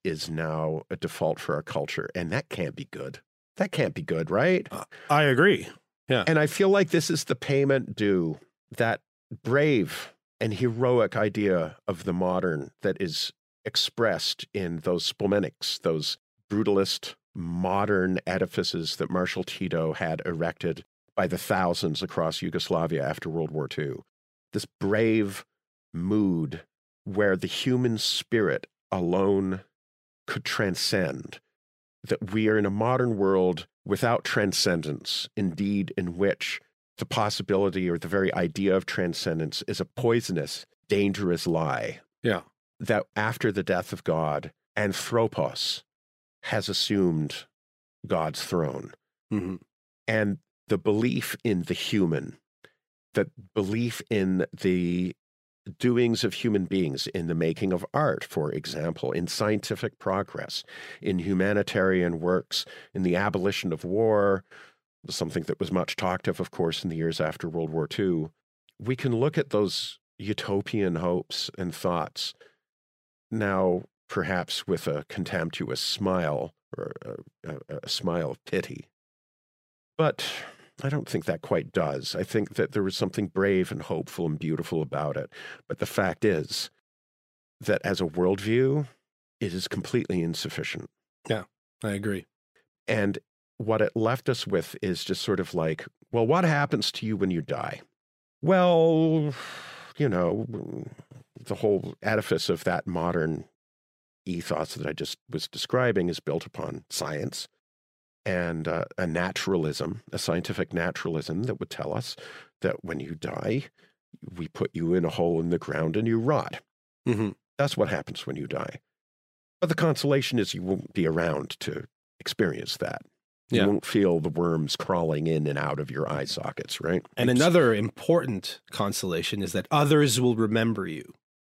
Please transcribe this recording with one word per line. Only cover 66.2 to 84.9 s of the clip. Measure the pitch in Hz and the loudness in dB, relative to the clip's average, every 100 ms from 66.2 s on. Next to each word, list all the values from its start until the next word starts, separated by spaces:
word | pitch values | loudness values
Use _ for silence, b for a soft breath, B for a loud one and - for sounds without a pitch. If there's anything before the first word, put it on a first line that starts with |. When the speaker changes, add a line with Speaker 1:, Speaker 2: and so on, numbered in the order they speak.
| - | -2
Speaker 1:
of, | 87 | -4
of | 90 | -4
course, | - 85 78 | -2 -2 0
in | 92 | -4
the | 80 | -2
years | 82 80 | -2 0
after | 78 - 85 | -2 -2 -6
World | 82 80 | -4 -2
War | 80 76 | -2 -4
Two. | - 95 82 78 _ _ _ _ - | 0 0 0 -2 _ _ _ _ -12
We | 110 131 | -6 -2
can | 135 117 | 0 0
look | 143 156 | 0 0
at | - | 0
those | 104 101 - - - _ - | 2 2 0 -8 -12 _ -12
utopian | 101 104 - 98 98 110 95 82 | -6 -4 -2 -2 0 0 0 0
hopes | 90 90 - - - - | 0 -2 -2 -6 -6 -6
and | 90 | -6
thoughts | 80 95 85 78 - - - b b b _ _ _ _ _ - | -2 0 0 -2 -6 -8 -10 b b b _ _ _ _ _ -6
now, | 110 101 95 92 90 - _ - | -2 0 2 2 2 -4 _ -6
perhaps | 101 82 92 87 - - | -4 -2 -2 -2 -6 -2
with | 82 - | -2 -2
a | 73 - | -4 -6
contemptuous | - 85 90 80 - 90 - | -8 -4 -2 -4 -4 -6 -4
smile | - - 98 92 80 73 80 _ - - | -4 -2 0 0 0 -2 -4 _ -16 -10
or | - - | -10 -10
a, | - - - _ - | -12 -14 -14 _ -14
a, | 71 - 73 | -12 -10 -10
a | 73 | -6
smile | - 90 85 76 | -4 0 0 -2
of | 64 - | -6 -4
pity. | 95 - - - _ _ _ _ _ _ _ _ _ _ - | -4 -4 -10 -16 _ _ _ _ _ _ _ _ _ _ 0
But | 160 - B B B B B B | 2 2 B B B B B B
I | 135 | -4
don't | 147 - | -2 -2
think | 95 78 | -2 -2
that | 80 | -4
quite | - 90 - | 0 0 0
does. | 95 78 69 71 - | 0 0 -2 -4 -4
I | |
think | 92 113 101 - | 0 0 0 -2
that | - | 0
there | 110 | 0
was | 95 - | -2 -2
something | 95 - 98 | -2 -2 -2
brave | 95 98 95 90 | 2 4 4 2
and | - | -4
hopeful | 82 82 - - 85 | -4 -4 -4 -2 -2
and | 78 | 0
beautiful | 78 78 80 82 | -2 -2 -2 -2
about | 76 | -2